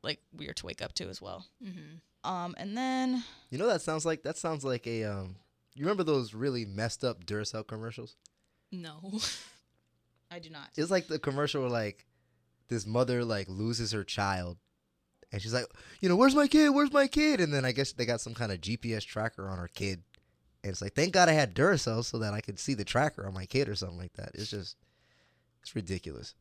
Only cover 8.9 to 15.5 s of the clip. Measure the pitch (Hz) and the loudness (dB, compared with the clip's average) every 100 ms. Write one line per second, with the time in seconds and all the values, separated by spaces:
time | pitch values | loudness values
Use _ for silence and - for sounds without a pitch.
8.9 | 151 190 214 - - - - _ _ _ | -14 -8 -4 -4 -6 -12 -20 _ _ _
9.9 | _ _ _ _ 175 160 156 - - 165 | _ _ _ _ -16 -14 -16 -12 -4 2
10.9 | 190 - 156 - 135 147 147 127 117 107 | 2 0 -2 -2 0 0 0 0 0 -2
11.9 | - _ _ _ _ _ _ _ 120 101 | -6 _ _ _ _ _ _ _ -6 0
12.9 | 113 123 123 117 107 98 95 110 117 110 | 2 2 2 0 -2 -4 -4 -2 -2 -2
13.9 | 110 95 - 101 95 87 87 _ _ _ | -4 -4 0 0 0 -4 -10 _ _ _
14.9 | _ _ _ - 104 104 | _ _ _ -10 -8 -2